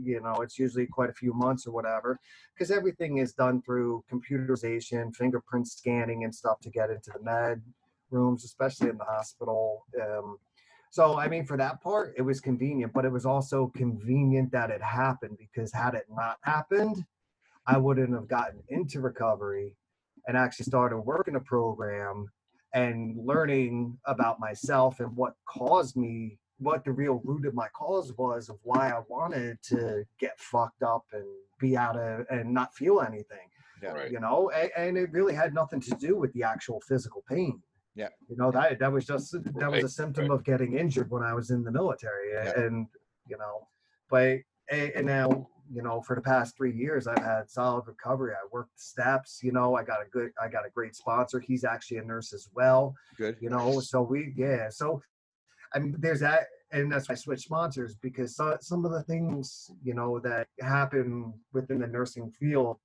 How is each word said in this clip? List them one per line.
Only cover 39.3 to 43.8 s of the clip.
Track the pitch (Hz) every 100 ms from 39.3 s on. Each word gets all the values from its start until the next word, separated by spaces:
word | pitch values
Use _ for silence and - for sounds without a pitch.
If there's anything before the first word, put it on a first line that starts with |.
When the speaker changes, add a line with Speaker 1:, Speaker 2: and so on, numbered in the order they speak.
Speaker 1:
that | 175
was | - 143
Speaker 3:
Right, | 143 135
Speaker 1:
a | 131
symptom | - 151 143 143
Speaker 3:
right. | 139
Speaker 1:
of |
getting | - 127 120
injured | 131 170 135 117
when | 120
I | 117
was | 117 117
in | 123
the | 117
military. | 127 185 120 110 101 101
A-, | 107
Speaker 2:
Yeah. | 101 120
Speaker 1:
and, | 117 113 113 - _ _ -
you | 107
know, | 107 107 - _